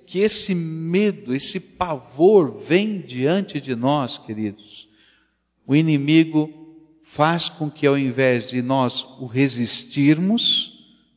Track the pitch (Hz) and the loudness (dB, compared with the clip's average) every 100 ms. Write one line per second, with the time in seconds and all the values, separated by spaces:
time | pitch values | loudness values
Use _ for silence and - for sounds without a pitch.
0 | - 175 208 - - 180 165 160 165 180 | -10 -2 2 2 0 -2 -4 -6 -2 0
1 | 208 160 123 131 - 190 - - 180 143 | 0 -2 -6 0 0 0 -8 -8 -6 -6
2 | 120 131 175 214 156 - - 175 214 202 | -10 2 6 6 4 -2 0 0 0 -4
3 | 135 123 135 185 196 147 135 120 127 147 | -10 -4 -2 -2 -4 -8 -8 -4 -2 -2
4 | 123 - - 107 107 98 - - - _ | -4 -8 -10 -8 -8 -8 -18 -20 -20 _
5 | _ _ _ _ _ _ - 143 160 147 | _ _ _ _ _ _ -2 0 2 0
6 | 139 160 160 156 151 - - - _ _ | 4 4 4 0 -2 -8 -20 -20 _ _
7 | _ - 156 170 - - 151 - 143 139 | _ 0 2 2 -4 -6 -10 -2 0 2
8 | 135 120 131 123 110 127 123 135 123 - | 0 0 2 0 -2 -6 -2 0 0 -4
9 | - - 127 117 139 117 117 - - 143 | -10 -14 -8 -2 0 0 -2 -2 -2 0
10 | 143 151 185 240 - - - - _ _ | 2 4 2 0 0 0 -2 -10 _ _
11 | _ | _